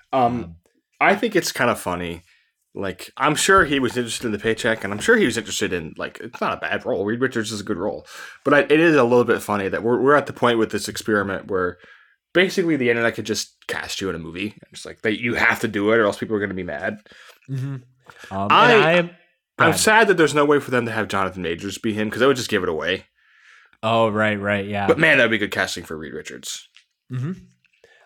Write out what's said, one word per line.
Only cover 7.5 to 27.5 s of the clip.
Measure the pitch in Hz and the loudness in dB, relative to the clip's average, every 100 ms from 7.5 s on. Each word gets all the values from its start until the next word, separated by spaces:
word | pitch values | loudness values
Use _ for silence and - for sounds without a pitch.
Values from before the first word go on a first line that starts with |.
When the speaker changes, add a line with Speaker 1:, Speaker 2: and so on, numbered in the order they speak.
Speaker 1:
is | 104 | -6
a | |
good | 104 85 | -6 -4
role. | 101 76 - - - - | -6 -6 -12 -18 -20 -8
But | 135 | 2
I, | 143 | 2
it | 139 156 | 4 4
is | 170 147 | 6 4
a | 120 | 6
little | 123 | 4
bit | 117 90 | 4 0
funny | - 101 95 | -2 -4 -2
that | 85 | -2
we're, | 110 117 | 0 2
we're | 131 147 | 4 4
at | - | 2
the | |
point | - 120 117 | 0 2 2
with | 107 | 0
this | 104 104 | -2 -6
experiment | 101 - 107 98 92 - | -6 -2 0 0 -6 -4
where | 92 90 - - - _ _ _ | -4 -4 -6 -16 -20 _ _ _
basically | 175 185 - 170 139 | 0 0 0 0 0
the | 120 | 2
internet | 117 117 113 | 2 0 -2
could | 110 | -4
just | 104 - _ - | -6 -6 _ -8
cast | 80 - - | -6 -8 -8
you | 95 | -6
in | 82 | -6
a | |
movie. | 80 85 104 - - | -10 -10 -10 -12 -20
It's | - 82 | -18 -18
like, | - | -6
that | 113 107 | -4 -2
you | 120 104 | -2 0
have | 117 113 | 0 0
to | 113 | -2
do | 101 104 | -2 2
it | 117 | 2
or | |
else | 104 95 | 2 -2
people | 87 107 | -4 -4
are | |
gonna | 101 | -4
be | 92 | -6
mad. | 87 71 98 107 _ - - _ - | -8 -8 -8 -8 _ -20 -20 _ -10
Speaker 2:
Mm-hmm. | 135 139 135 - _ _ - - 98 | -8 -8 -10 -16 _ _ -20 -10 -4
Um, | 101 | 2
Speaker 1:
I, | 170 240 | 6 6
Speaker 2:
and | 220 | 6
I | 165 175 | 6 4
am, | 175 | 0
go | - _ _ _ - | -6 _ _ _ 0
Speaker 1:
I'm | 160 | 2
Speaker 2:
ahead. | 156 | 2
Speaker 1:
sad | 220 220 208 | 4 6 6
that | 175 | 4
there's | 147 147 | 4 4
no | |
way | 147 147 | 4 4
for | 127 | 2
them | 123 117 | -2 0
to | |
have | 110 98 | -4 -2
Jonathan | 98 92 92 | -2 -2 -4
Majors | 82 85 98 98 | -6 -6 -8 -6
be | 113 | -4
him, | 107 107 | -2 -4
'cause | 110 | 0
that | 131 | 2
would | 127 | 2
just | 107 | -2
give | 101 | -2
it | 87 | -2
away. | 78 82 92 - _ _ _ _ - _ _ | -2 -4 -4 -8 _ _ _ _ -20 _ _
Speaker 2:
Oh, | 110 113 113 | 0 2 2
right, | 104 107 104 | 2 0 0
right, | 101 101 101 | -2 -2 -2
yeah. | 101 98 | -2 0
Speaker 1:
But | 147 | 2
man, | 160 139 | 4 4
that'd | 117 | 4
be | 110 | 2
good | 101 | -2
casting | 107 92 - - | -4 -4 -6 -10
for | 78 | -12
Reed | 76 | -12
Richards. | 73 - 64 - - - _ _ _ - | -12 -14 -14 -14 -14 -16 _ _ _ -12
Speaker 2:
Mm-hmm. | 127 147 190 - | -8 -8 -10 -16